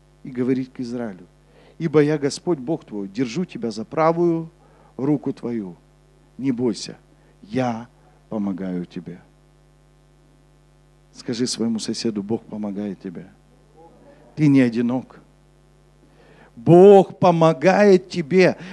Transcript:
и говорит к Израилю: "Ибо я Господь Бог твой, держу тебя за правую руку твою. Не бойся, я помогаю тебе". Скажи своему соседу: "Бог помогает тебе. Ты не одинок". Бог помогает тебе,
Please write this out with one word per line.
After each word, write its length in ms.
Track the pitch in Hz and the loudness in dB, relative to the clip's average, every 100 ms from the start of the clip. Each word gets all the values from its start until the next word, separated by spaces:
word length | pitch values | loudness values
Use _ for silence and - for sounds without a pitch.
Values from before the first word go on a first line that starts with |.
| _ _ | _ _
и 80 | 143 | -12
говорит 400 | 127 127 131 127 | -4 -2 -2 -6
к 80 | - | -10
Израилю: 460 | 120 123 117 90 - _ _ _ _ - | -10 -8 -10 -12 -20 _ _ _ _ -8
"Ибо 220 | 160 151 | 0 2
я 180 | 147 151 | 2 0
Господь 400 | 139 - 180 156 | -4 -6 -6 -6
Бог 260 | 123 165 | -4 -8
твой, 240 | - 104 98 | -8 -10 -8
держу 360 | 101 123 143 | -6 -6 -6
тебя 260 | 180 123 117 | -8 -8 -10
за 140 | 107 | -10
правую 640 | - 160 160 170 175 165 160 _ _ _ _ - | -8 -2 0 0 0 -2 -8 _ _ _ _ -6
руку 360 | 139 143 139 | -4 -2 -4
твою. 440 | - 117 117 92 82 _ _ _ _ _ - | -8 -8 -8 -10 -14 _ _ _ _ _ -8
Не 140 | 139 | -6
бойся, 440 | 120 123 98 - - _ _ _ _ | -2 -4 -4 -10 -18 _ _ _ _
я 460 | 98 123 123 113 123 _ _ _ - | -8 -4 -4 -6 -12 _ _ _ -10
помогаю 580 | 110 101 92 95 90 87 | -6 -6 -6 -8 -8 -10
тебе". 340 | 90 85 - _ _ _ _ _ _ _ _ _ _ _ _ _ _ _ _ _ _ _ | -14 -16 -18 _ _ _ _ _ _ _ _ _ _ _ _ _ _ _ _ _ _ _
Скажи 340 | - - 113 123 | -16 -10 -6 -6
своему 320 | - 117 110 | -4 -4 -6
соседу: 440 | - 110 117 104 | -8 -6 -6 -6
"Бог 220 | 98 117 | -6 -8
помогает 560 | - 107 104 98 104 90 | -8 -12 -10 -8 -10 -10
тебе. 260 | 95 82 90 _ _ _ _ _ - _ - - _ - | -14 -16 -20 _ _ _ _ _ -20 _ -20 -20 _ 0
Ты 100 | 151 | 4
не 140 | 139 | 4
одинок". 600 | 123 113 120 127 - - _ _ _ _ _ _ _ _ _ _ _ _ - 120 | 4 0 -2 -4 -8 -20 _ _ _ _ _ _ _ _ _ _ _ _ -20 -4
Бог 600 | 120 175 196 196 - - | 6 8 10 10 6 2
помогает 880 | 190 165 160 156 180 190 208 185 - | 2 4 2 2 2 4 4 4 2
тебе, 480 | 175 143 185 175 - - | -8 0 2 2 0 -10